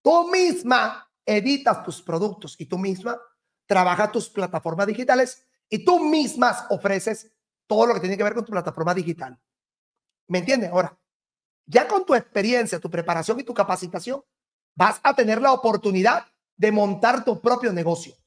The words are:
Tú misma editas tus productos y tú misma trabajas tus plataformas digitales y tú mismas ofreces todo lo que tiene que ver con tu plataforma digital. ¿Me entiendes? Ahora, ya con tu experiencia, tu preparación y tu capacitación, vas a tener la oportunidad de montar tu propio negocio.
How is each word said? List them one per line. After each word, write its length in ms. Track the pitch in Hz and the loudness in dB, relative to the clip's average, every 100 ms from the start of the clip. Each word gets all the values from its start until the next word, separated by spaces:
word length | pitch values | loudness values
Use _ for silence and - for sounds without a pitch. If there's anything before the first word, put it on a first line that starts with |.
Tú 280 | - 339 349 | 4 4 2
misma 760 | 370 359 349 240 247 214 - _ _ - | 0 0 0 0 0 0 -6 _ _ -2
editas 580 | 208 247 277 247 208 | -2 0 0 0 -2
tus 180 | - - | -6 -14
productos 540 | - 165 208 190 - - | -8 -4 -4 -6 -18 -16
y 60 | 139 | -8
tú 120 | 180 | -6
misma 440 | 196 185 226 240 - _ _ _ _ | -4 -6 -8 -10 -14 _ _ _ _
trabajas 440 | 190 180 175 214 | 2 4 2 0
tus 180 | 220 - | -2 -6
plataformas 580 | - 185 165 165 165 202 | -6 -4 -4 -6 -4 -2
digitales 580 | 220 254 254 254 - _ _ _ | 0 4 4 2 -2 _ _ _
y 160 | 214 359 | 0 4
tú 140 | 349 | 4
mismas 680 | 302 311 254 233 247 - - | 4 0 0 2 2 2 -4
ofreces 640 | 196 202 196 220 208 - _ _ _ _ | -2 0 -2 -2 -6 -12 _ _ _ _
todo 180 | 214 233 | 2 4
lo 80 | |
que 60 | 202 | 2
tiene 180 | 185 196 | -2 -2
que 60 | |
ver 100 | 208 | -2
con 100 | 226 | -2
tu 80 | 226 | -4
plataforma 420 | 196 170 156 165 | -6 -6 -4 -2
digital. 460 | 185 170 160 131 127 _ _ _ _ _ _ _ _ _ | -2 -4 -8 -12 -16 _ _ _ _ _ _ _ _ _
¿Me 120 | 180 | -4
entiendes? 320 | 175 262 185 | 0 -2 0
Ahora, 260 | 175 175 _ _ _ _ _ _ _ - | -2 -2 _ _ _ _ _ _ _ 0
ya 220 | 165 - | 0 2
con 180 | 403 370 | -2 2
tu 100 | 233 | 0
experiencia, 640 | - 208 208 247 226 170 | 0 -2 0 0 -2 -6
tu 100 | 170 | -6
preparación 500 | 170 165 165 160 247 | -6 -2 -4 -2 -6
y 40 | |
tu 100 | 277 | -4
capacitación, 680 | 247 196 185 175 175 247 277 _ _ _ _ _ - | -2 0 -2 -6 -10 -8 -10 _ _ _ _ _ 0
vas 240 | 190 214 | 0 2
a 100 | - | 0
tener 260 | 277 220 220 | 2 2 2
la 120 | 269 | 2
oportunidad 720 | 262 240 208 208 190 202 330 - _ _ _ | 2 2 0 0 2 2 2 -6 _ _ _
de 140 | 214 | 0
montar 520 | 214 202 190 226 254 | 2 0 2 2 2
tu 160 | 254 214 | -2 0
propio 320 | 233 240 240 | 0 0 0
negocio. 440 | 180 165 165 - _ | -2 -2 -4 -8 _